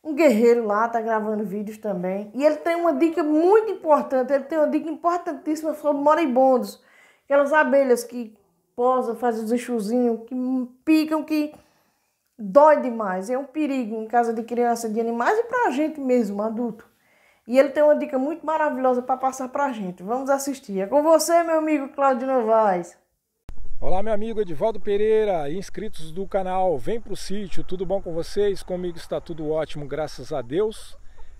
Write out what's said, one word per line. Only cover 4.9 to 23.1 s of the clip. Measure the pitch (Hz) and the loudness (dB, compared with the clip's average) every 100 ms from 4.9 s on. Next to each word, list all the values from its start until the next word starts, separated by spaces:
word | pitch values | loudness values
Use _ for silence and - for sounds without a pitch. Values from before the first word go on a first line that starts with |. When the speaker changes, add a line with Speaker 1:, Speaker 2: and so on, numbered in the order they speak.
| 302 339 349 349 277 302 311 311 | -2 -2 -2 -6 -8 -6 -4 -4
Speaker 1:
sobre | 294 294 285 | -4 -2 2
moribundos. | 285 311 311 247 262 254 202 - _ _ _ _ | 2 4 2 4 4 4 -2 -12 _ _ _ _
Aquelas | _ 285 277 | _ 0 4
abelhas | 302 277 277 262 240 | 2 4 4 4 2
que | - 247 220 _ _ _ _ - | 0 -12 -12 _ _ _ _ -2
posam, | 247 254 226 220 | 0 2 -2 -2
fazem | 247 220 | -2 -2
os | 214 | -2
enxuzinhos, | 240 240 240 202 247 240 226 226 | -2 -2 -4 0 0 0 -2 -6
que | 254 254 262 247 _ | -6 -2 -4 -4 _
picam, | - 311 311 311 | 2 2 2 -2
que | 302 302 302 - _ _ _ _ _ _ _ - | -2 -4 -4 -10 _ _ _ _ _ _ _ -14
dói | 208 190 302 294 | 2 6 8 6
demais. | 247 226 202 185 190 | 0 -4 -6 -6 -6
É | 254 | -6
um | |
perigo | 269 311 294 269 220 | -6 -4 -2 -2 -6
em | 220 220 | -8 -2
casa | 240 233 | 0 0
de | 226 | -2
criança, | 220 240 240 226 226 | -6 -2 0 0 -2
de | 214 | -4
animais | 226 233 254 427 | -2 0 0 0
e | |
pra | 466 494 440 | 0 0 0
gente | 262 311 302 | 0 -2 -2
mesmo, | 262 247 202 202 | 0 2 2 -4
adulto. | 220 220 240 220 _ _ _ _ _ _ - | -6 -4 -6 -8 _ _ _ _ _ _ 0
E | 254 | 2
ele | 277 | 4
tem | 302 | 4
uma | 302 294 | 4 4
dica | 294 262 | 0 -2
muito | 277 320 294 | -4 -4 -4
maravilhosa | 311 302 254 254 247 | 0 0 0 0 0
pra | 247 254 | -2 -2
passar | 262 262 254 | -2 -4 -8
pra | 277 277 | -4 -4
gente. | 220 185 180 | -4 -8 -10
Vamos | 185 247 269 | -6 -6 0
assistir. | 269 277 254 - 196 | 0 -2 -8 -6 -6
É | 196 | 0
com | 277 | 2
você, | 302 320 330 339 | 6 4 4 2
meu | 330 320 | 2 0
amigo | 311 302 269 | 0 -2 -2
Cláudio | - 277 254 262 | 0 2 2 0
Novaes. | 262 220 226 214 180 170 _ _ | 0 2 2 4 0 -4 _ _